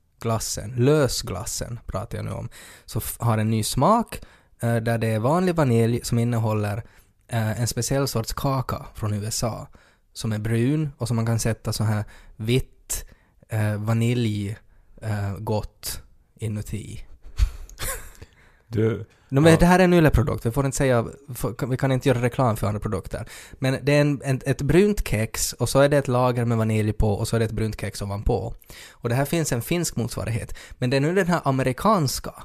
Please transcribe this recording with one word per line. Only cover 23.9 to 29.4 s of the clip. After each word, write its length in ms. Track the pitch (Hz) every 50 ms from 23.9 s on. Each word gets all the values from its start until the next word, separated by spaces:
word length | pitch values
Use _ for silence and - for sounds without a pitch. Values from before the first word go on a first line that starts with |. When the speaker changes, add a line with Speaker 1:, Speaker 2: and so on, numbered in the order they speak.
| 147
Speaker 1:
är 80 | 147
en, 200 | 147 147 147 123 -
en, 180 | 139 131 127 -
ett 160 | 151 135 -
brunt 460 | 147 135 160 170 202 208 202 - - -
kex 460 | - 107 110 - - - - - -
och 160 | - 123 117
så 100 | - 135
är 100 | 139 143
det 80 | 147 143
ett 100 | 135 -
lager 380 | 123 123 127 127 123 123 117
med 120 | 117 120 113
vanilj 360 | 110 110 110 110 107 107 104
på 200 | - - 110 101
och 140 | - 113 -
så 80 | -
är 40 | 113
det 60 | 113
ett 60 | 107
brunt 300 | 110 107 110 110 101 -
kex 200 | - 101 - -
ovanpå. 520 | 101 98 98 101 104 - 120 98 - 117 - - - - - - - -
Och 180 | - - - 120
det 60 | 117
här 100 | 127 139
finns 260 | 139 - 170